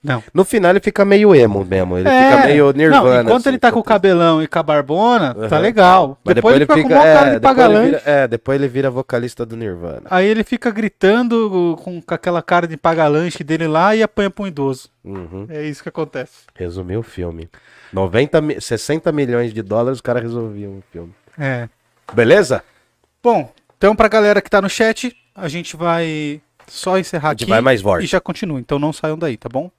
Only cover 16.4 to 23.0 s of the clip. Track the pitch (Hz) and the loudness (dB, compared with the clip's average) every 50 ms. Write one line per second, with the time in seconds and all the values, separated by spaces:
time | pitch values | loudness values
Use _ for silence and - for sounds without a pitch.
16.4 | _ _ _ - 92 87 85 95 90 90 92 113 117 - - - 87 85 82 82 | _ _ _ -12 -12 -10 -10 -12 -10 -8 -8 -8 -8 -10 -12 -10 -10 -10 -10 -12
17.4 | 80 - _ - _ _ _ _ _ - - 95 95 92 85 113 139 143 - 160 | -16 -20 _ -20 _ _ _ _ _ -10 -6 -4 -4 -2 0 -2 -2 0 0 -2
18.4 | 151 151 143 - - - 156 143 - - - 160 - 175 156 147 143 120 120 120 | -2 -2 -6 -8 -8 -8 -8 -8 -4 -6 -6 -4 -4 -4 -4 -2 -4 -2 -2 -4
19.4 | 120 117 104 110 104 95 104 113 117 127 135 120 _ - 120 123 113 117 117 120 | -4 -4 -6 -10 -8 -4 -4 -2 -2 -2 -4 -6 _ -6 -6 -6 -6 -6 -8 -8
20.4 | 113 110 104 101 101 101 98 98 92 _ _ 82 85 85 95 _ _ _ _ - | -10 -10 -12 -12 -14 -14 -16 -18 -20 _ _ -20 -20 -20 -20 _ _ _ _ -10
21.4 | 147 135 131 123 120 113 _ _ _ _ _ _ _ - - 107 117 117 160 208 | -8 -8 -6 -8 -10 -12 _ _ _ _ _ _ _ -6 -2 0 4 4 6 4
22.4 | 185 123 127 98 _ _ _ _ _ _ _ _ | 4 2 -2 -6 _ _ _ _ _ _ _ _